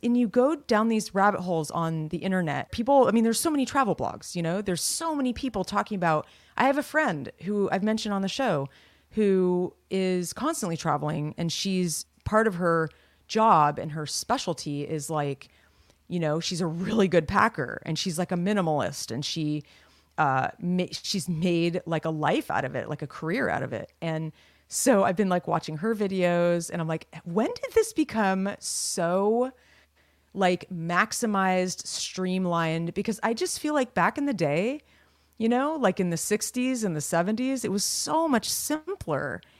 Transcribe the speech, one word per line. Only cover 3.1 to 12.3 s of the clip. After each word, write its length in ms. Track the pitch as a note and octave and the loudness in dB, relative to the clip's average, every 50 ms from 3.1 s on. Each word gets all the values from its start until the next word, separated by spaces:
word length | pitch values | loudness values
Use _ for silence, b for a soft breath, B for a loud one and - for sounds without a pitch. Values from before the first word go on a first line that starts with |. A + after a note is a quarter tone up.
mean, 120 | G#3 A#3 A3 | 6 4 4
there's 160 | A3+ A3 - | 4 2 2
so 100 | - E4 | 0 0
many 160 | D4+ C#4+ B3+ | 2 2 0
travel 300 | - - C#4 C4 G3+ D#3+ | 2 2 2 2 2 0
blogs, 400 | - A2+ - - - - - - | 0 -2 -4 -4 -8 -12 -8 -6
you 80 | F3 E3 | -2 -2
know, 180 | E3 F3 G3+ | -2 -2 -2
there's 200 | G#3 G3 F3 D#3+ - | -2 -2 -2 -2 -2
so 320 | - - - E4 E4 D#4 | -2 -2 -2 -2 -2 -2
many 180 | C#4+ C4 B3+ A#3 | 0 0 0 -2
people 300 | - C#4 B3+ - G3 F3+ | -2 -6 -4 -4 -4 -4
talking 320 | - G3+ G3+ G#3 - G#3 | -2 -2 -2 -2 -2 -2
about, 320 | F#3 F3 E3 D#3 D3+ b b b b b b b | 0 2 2 2 2 b b b b b b b
I 100 | - A#3+ | 2 2
have 120 | C4+ C4+ | 2 2
a 60 | D4 C#4+ | 0 -2
friend 480 | - - D#4 D#4 A#3 E3 C#3+ C3 - - _ E3 | 0 0 0 0 0 -2 -4 -6 -10 -12 _ -6
who 220 | F#3+ G#3 G3+ G3 - | -4 0 0 0 0
I've 120 | E3 F#3+ G3+ | 0 0 0
mentioned 300 | G#3+ A3 G#3+ - G#3+ G3+ | 0 0 -2 -2 -2 -2
on 80 | F#3+ | -2
the 60 | F#3+ | -2
show 420 | F#3 - - C4+ A3+ E3 C#3 C#3 b b b b b b b b b | -2 -2 0 0 2 2 0 -2 b b b b b b b b b
who 600 | - A3 G#3+ G3 F#3+ F#3 F3+ F3+ F3+ F3+ F3+ - - _ _ _ | -2 2 2 4 4 4 4 2 2 2 0 -2 -6 _ _ _
is 420 | F#3 F#3+ F#3 F#3 F#3 F3+ F3 - - | -2 0 0 0 0 0 -2 -4 -6
constantly 420 | - A#3+ D#4+ E4 - A3 F3 E3+ | -4 -4 -2 -2 -2 -4 -4 -4
traveling, 600 | - - D#3+ C#3+ C#3+ D3 D3+ D#3 C#3+ D3 D3+ - | -2 0 0 0 0 -2 -2 -2 -4 -4 -6 -4
and 140 | - E3+ E3 | -4 -4 -4
she's, 540 | - - - G3 F#3 F3+ F3+ E3+ D3+ - - - _ _ _ | -4 -4 -2 -2 0 0 0 -2 -2 -6 -8 -12 _ _ _
part 220 | - | 0